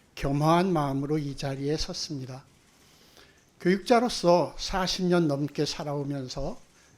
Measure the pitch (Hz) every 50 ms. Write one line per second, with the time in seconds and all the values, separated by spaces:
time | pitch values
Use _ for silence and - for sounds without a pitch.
0 | _ _ - - - 139 139 143 151 160 165 175 180 196 180 156 143 139 135 139
1 | 143 139 151 160 143 143 135 - - 139 135 135 139 143 151 156 - - 180 -
2 | - - 160 135 131 123 127 131 - _ _ _ _ _ _ _ _ _ _ _
3 | _ _ _ - - - _ _ _ _ _ - - 180 185 196 190 - 247 226
4 | 240 233 - - - 175 175 175 147 - - - - - - 190 190 175 - -
5 | 185 180 175 175 170 151 139 139 147 139 - - 151 143 - - 160 147 143 143
6 | 143 139 143 139 131 127 - 147 139 160 233 - - _ _ _ _ _ _